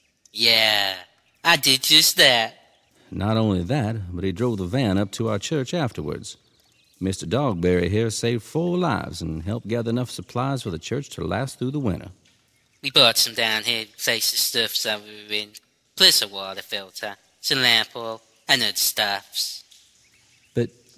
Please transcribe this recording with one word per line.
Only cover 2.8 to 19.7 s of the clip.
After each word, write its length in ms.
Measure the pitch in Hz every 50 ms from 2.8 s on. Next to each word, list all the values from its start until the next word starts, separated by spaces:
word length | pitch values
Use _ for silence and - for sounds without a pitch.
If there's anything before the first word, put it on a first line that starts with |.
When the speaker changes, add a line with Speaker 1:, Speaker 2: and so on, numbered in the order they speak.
| _ _ _ _ _ _
Speaker 2:
Not 260 | 95 92 95 107 110
only 260 | 113 113 107 98 90 87
that, 500 | 85 135 151 110 107 113 110 95 87 90
but 80 | 87 95
he 80 | 95
drove 260 | 87 92 123 123 113
the 80 | 95 92
van 320 | 87 107 139 131 101 92
up 140 | 98 104 101
to 180 | - - 117 110
our 80 | 107
church 360 | 104 - - 160 147 127 - -
afterwards. 640 | 175 143 117 - - 76 73 76 - - - - - _ _ _ _ _ _ _ _ _ _ _ -
Mister 260 | 95 95 95 - -
Dogberry 640 | 82 98 135 147 127 95 85 85 90 90 87 87 87
here 200 | 101 110 117 113
saved 340 | 107 - - 117 120 117 -
four 340 | - - 156 170 175 175
lives 440 | 180 180 156 110 87 - - - -
and 220 | 85 80 80 82 82
helped 240 | 98 113 120 -
gather 220 | 101 113 120 113 117
enough 200 | 117 123 127 -
supplies 540 | - - 87 - - 120 131 135 139 123 -
for 60 | 110
the 100 | 82 80
church 300 | - - - 143 143 -
to 140 | - - 85
last 360 | 85 92 107 135 135 - -
through 120 | 123 127
the 80 | 143 151
winter. 300 | 131 104 85 - - 90 - _ _ _ _ _ _ _ _ _ _ _ _ _
Speaker 1:
We 80 | - 139
brought 280 | - 151 127 113 113
some 160 | - - 120 110
down 300 | 123 117 110 110 110 104
here 220 | 120 117 113 113
to 60 | -
replace 400 | _ - - 131 117 107 - -
the 60 | -
stuffs 460 | - - - - 120 113 107 - - -
that 180 | 110 107 104
were 320 | 104 107 107 107 104 104 104
in, 160 | 107 104 104 107 - - _ _ _ _ _ _
plus 260 | - 185 - - -
a 60 | 113
water 340 | 101 101 98 98 95 95 101
filter, 540 | - - 110 101 98 92 - - 110 104 98 - _ _ _ _
some 200 | - - 147 135
lamp 280 | 127 120 117 113 107 - -
oil, 260 | 123 117 113 113 113 _ _ _ _ _
and 160 | - 139 127 117
other 120 | 104 98
stuffs. 880 | - - - - - 107 101 101 98 - - - - - - - - - _